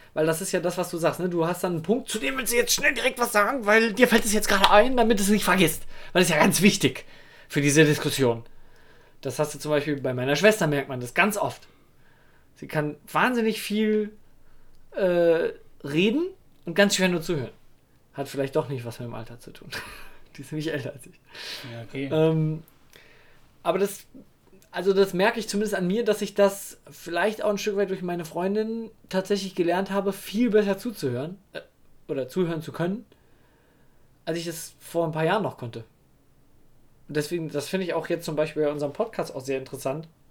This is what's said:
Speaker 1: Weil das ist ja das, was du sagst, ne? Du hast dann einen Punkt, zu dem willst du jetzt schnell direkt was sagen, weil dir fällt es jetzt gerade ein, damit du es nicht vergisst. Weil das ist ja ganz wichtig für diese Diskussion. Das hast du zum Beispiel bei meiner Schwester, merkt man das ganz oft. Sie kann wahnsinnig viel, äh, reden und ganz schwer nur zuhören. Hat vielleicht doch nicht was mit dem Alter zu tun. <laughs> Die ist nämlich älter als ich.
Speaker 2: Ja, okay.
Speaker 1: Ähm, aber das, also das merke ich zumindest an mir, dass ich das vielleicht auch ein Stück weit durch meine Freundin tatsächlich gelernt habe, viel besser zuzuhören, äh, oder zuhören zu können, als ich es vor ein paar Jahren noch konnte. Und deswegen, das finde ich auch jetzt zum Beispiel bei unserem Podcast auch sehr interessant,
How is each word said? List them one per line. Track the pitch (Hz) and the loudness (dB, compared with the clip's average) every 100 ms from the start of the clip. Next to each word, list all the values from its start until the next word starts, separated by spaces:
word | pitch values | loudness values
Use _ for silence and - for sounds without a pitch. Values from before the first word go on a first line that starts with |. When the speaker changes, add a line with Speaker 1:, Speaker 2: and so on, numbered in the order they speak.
| - | -8
Speaker 1:
Weil | - 160 | 0 0
das | 160 | 0
ist | 190 | -2
ja | 185 | -2
das, | 170 180 | -2 -2
was | 170 | -4
du | 170 | 0
sagst, | 165 139 | 0 0
ne? | 180 | -2
Du | 175 165 | 0 0
hast | 175 | 0
dann | 185 | -2
einen | 165 | -2
Punkt, | 160 247 - | 0 -2 -2
zu | 220 | -4
dem | 269 269 | -4 -2
willst | - | 0
du | - | 2
jetzt | 220 | 2
schnell | - 302 | 2 2
direkt | 277 254 247 | 2 0 0
was | 240 | 2
sagen, | 208 208 269 | 2 2 2
weil | 202 220 226 | 4 4 4
dir | 196 240 | 4 6
fällt | 226 214 | 6 4
es | |
jetzt | 208 - | 0 2
gerade | 202 190 | 4 8
ein, | 208 247 254 | 8 6 4
damit | 220 208 | 4 4
du | |
es | 196 | 4
nicht | 208 | 2
vergisst. | 196 190 160 - - - - | 4 4 4 2 -8 -10 -2
Weil | 175 | 2
das | 180 | 4
ist | 151 | 4
ja | |
ganz | 208 - | 4 6
wichtig | 190 - 135 - - - - - - | 4 4 0 -2 -14 -20 -20 -20 -6
für | 151 | 0
diese | 143 147 | 4 6
Diskussion. | 151 147 151 - 123 117 - - - - - - - - | 6 6 0 0 0 0 -6 -18 -20 -20 -20 -20 -20 -12
Das | 135 123 | -8 -4
hast | 147 | -4
du | 139 | -4
zum | 151 | -2
Beispiel | 147 151 139 | 0 0 -2
bei | 127 | -2
meiner | 123 131 147 | -2 0 4
Schwester, | 208 214 165 | 4 4 2
merkt | 143 135 | 0 -2
man | 127 | -6
das | 123 | -4
ganz | - 196 202 | 2 2 2
oft. | 135 - - - _ _ - - _ _ _ - | -4 -6 -18 -20 _ _ -20 -20 _ _ _ -18
Sie | 143 | -6
kann | 156 151 143 - | -4 -4 -6 -4
wahnsinnig | 156 220 240 220 214 | 0 2 2 0 -2
viel, | - 208 214 214 214 - - - - - - - - | -2 0 2 2 -2 -8 -20 -20 -20 -20 -20 -20 -12
äh, | 294 185 175 170 165 - - - - | -2 0 4 4 4 0 -6 -16 -14
reden | 139 151 208 262 359 - - - - | -4 0 2 2 -2 -6 -20 -16 -4
und | |
ganz | 165 202 202 | 2 2 4
schwer | 185 | 0
nur | 175 | 0
zuhören. | 160 160 113 - - - _ _ _ | -2 -4 -4 -12 -20 -20 _ _ _
Hat | - 135 | -10 -8
vielleicht | 139 135 | -4 -2
doch | 156 127 | -2 -2
nicht | 135 | -6
was | 117 - | -8 -10
mit | 120 | -10
dem | |
Alter | 113 117 117 | -12 -14 -16
zu | - | -18
tun. | - - - - - | -20 -14 -12 -12 -16
<laughs> | - - - - | -16 -18 -20 -18
Die | |
ist | 131 | -10
nämlich | 151 156 | -6 -6
älter | 143 123 | -6 -8
als | - - | -12 -18
ich. | - _ - - - 120 | -20 _ -16 -14 -12 -12
Speaker 2:
Ja, | 117 | -12
okay. | 113 135 139 | -10 -8 -2
Speaker 1:
Ähm, | 156 160 160 156 156 - _ - - - - - - - _ | 2 4 4 0 -2 -10 _ -20 -20 -20 -20 -20 -20 -20 _
aber | 175 185 | -2 0
das, | 196 - - - - _ _ - _ | 0 -4 -18 -20 -20 _ _ -20 _
also | 180 180 | -4 2
das | 190 190 | 4 4
merke | 175 208 226 | 4 2 0
ich | - | -4
zumindest | 202 214 | -2 -2
an | 196 180 | -2 0
mir, | 214 220 | 0 0
dass | 208 | 0
ich | 202 | -2
das | - 196 196 - - - | 2 2 2 -12 -16 -20
vielleicht | 139 170 170 202 214 | -18 -6 -2 0 0
auch | 214 | -2
ein | 202 | -2
Stück | 214 202 | -2 0
weit | 196 | -2
durch | 185 | -2
meine | 180 175 | -4 -6
Freundin | 165 165 190 208 220 226 226 - - | -6 -4 -2 0 -2 -4 -10 -16 -6
tatsächlich | 190 190 202 190 | -4 0 -2 -2
gelernt | - 170 180 196 | 0 2 2 0
habe, | 196 196 | -2 -2
viel | 190 - 196 240 | -4 -4 0 4
besser | 214 202 196 | 4 4 0
zuzuhören, | 247 - 139 120 156 190 _ | -4 -4 -4 -2 -6 -10 _
äh, | - - _ - - - | -16 -16 _ -20 -16 -8
oder | 139 127 | -6 -4
zuhören | 185 170 160 | -2 0 -2
zu | 156 | -6
können, | 123 170 214 - _ _ _ _ _ _ _ _ _ _ _ | -4 -2 -4 -8 _ _ _ _ _ _ _ _ _ _ _
als | - 165 | -6 -6
ich | 170 | -6
es | 165 - - | -10 -12 -18
vor | - 170 | -6 -2
ein | 165 | -2
paar | 156 | 0
Jahren | 160 208 | 0 2
noch | 156 - | -2 -6
konnte. | 120 117 - _ _ _ _ _ _ _ - - - _ - | -12 -12 -16 _ _ _ _ _ _ _ -20 -20 -20 _ -8
Und | 147 | -4
deswegen, | 147 175 156 | -4 -4 -6
das | 143 - | -6 -4
finde | 190 175 | -4 -2
ich | |
auch | 160 - | -4 -2
jetzt | 170 | -4
zum | 165 151 | -4 -2
Beispiel | 151 151 | -2 0
bei | 151 | -2
unserem | 147 143 | -2 -4
Podcast | - 160 - 156 | -4 -4 -4 -6
auch | 135 | -6
sehr | 127 135 | -4 -6
interessant, | 131 131 135 147 160 _ _ | -6 -8 -6 -6 -10 _ _